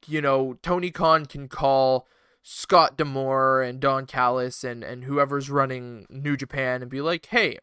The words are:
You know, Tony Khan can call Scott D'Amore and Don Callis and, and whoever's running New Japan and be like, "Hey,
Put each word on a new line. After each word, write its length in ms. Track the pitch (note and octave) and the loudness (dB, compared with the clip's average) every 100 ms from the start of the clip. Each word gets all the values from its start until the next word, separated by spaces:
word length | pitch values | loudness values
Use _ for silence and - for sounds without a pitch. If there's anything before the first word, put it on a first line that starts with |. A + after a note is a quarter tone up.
| - | -8
You 160 | D3+ | -2
know, 360 | C#3+ C3+ C3+ B2 | 2 2 0 -4
Tony 280 | - F3+ F3+ | -2 -2 -2
Khan 360 | - E3 D#3+ D3+ | 0 4 4 0
can 220 | C#3 C3+ | -12 -14
call 580 | - C#3 C3+ C3 B2+ - _ _ _ | -2 2 4 4 2 -2 _ _ _
Scott 540 | - - - F3+ D#3 C3+ | -18 -12 4 6 6 2
D'Amore 680 | D3+ C3+ C3+ C3+ C3 C3 | -4 -2 -2 2 4 2
and 160 | B2+ B2+ | 0 -2
Don 260 | C#3 C3+ C3+ | 0 0 -2
Callis 580 | C3 B2 B2+ B2+ - | 0 0 0 -2 -6
and, 180 | B2+ A#2+ | -8 -8
and 200 | G2+ B2 | -12 -12
whoever's 460 | C3 C#3+ C#3 C#3+ C3+ | -4 0 0 -2 -2
running 560 | C#3 C3+ B2+ B2 A#2 - | 0 0 -2 -10 -16 -16
New 280 | C3+ D3 C#3 | -8 -4 -4
Japan 440 | C3+ C#3 C3 B2+ | -4 -4 -2 -2
and 100 | B2 | -4
be 100 | C3 | -6
like, 260 | D3+ E3+ - | -4 -4 -2
"Hey, 320 | A#3+ F#3 - | 0 0 -2